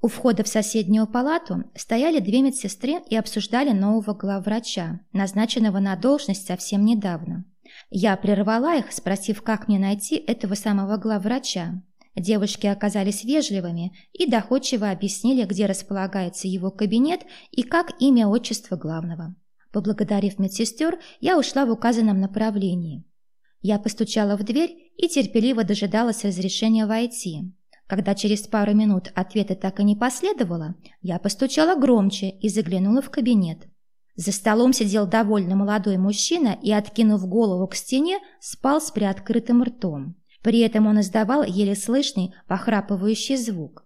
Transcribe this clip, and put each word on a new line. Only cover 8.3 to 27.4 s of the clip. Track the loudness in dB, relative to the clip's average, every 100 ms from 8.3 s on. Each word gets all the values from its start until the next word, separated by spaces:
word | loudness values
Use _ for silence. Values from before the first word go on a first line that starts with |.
| 2 2 0 2 0
их, | -2
спросив, | -8 -4 -4 -4 -6
как | -2 -4 0
мне | 0
найти | 2 -2 -4 -6
этого | -4 -4 -4 -4
самого | -2 -2 0 -2
главврача. | -2 -2 -2 -4 -4 -6 -6 -10 -14 _ _
Девушки | -8 0 0 0 -2 -2
оказались | 0 -2 0 -2 -2
вежливыми | 0 0 0 -4 -4 -6 -6 -10 _
и | -4 0
доходчиво | 0 2 -2 0 -2 -2
объяснили, | -2 -4 -2 0 2 0
где | 0 0
располагается | -2 -4 -4 -4 -4 -4 -6 -6
его | -4 -4
кабинет | -2 0 2 2 0 -8 -20 -8
и | -6
как | 0 0 0 0
имя, | 4 6 4
отчество | 2 -2 -8 -6 -8
главного. | -6 -6 -8 -10 -12 -14 _ _ _
Поблагодарив | -4 -2 -2 0 2 0 0
медсестер, | -2 0 -4 0 -2 -2 -10 -6
я | 2 2
ушла | 2 0 0
в |
указанном | 2 2 4 2 2
направлении. | 0 0 -2 0 -2 -2 -6 -10 -14 _ _ _ _ _
Я | -2 0
постучала | -2 -4 -2 0 0 0
в |
дверь | -2 0 -2 -4 _ -4
и | 0
терпеливо | 2 2 2 2 2
дожидалась | 0 0 0 0 0 0
разрешения | -2 -2 -4 0 2 2 2
войти. | 0 -2 -6 -8 -8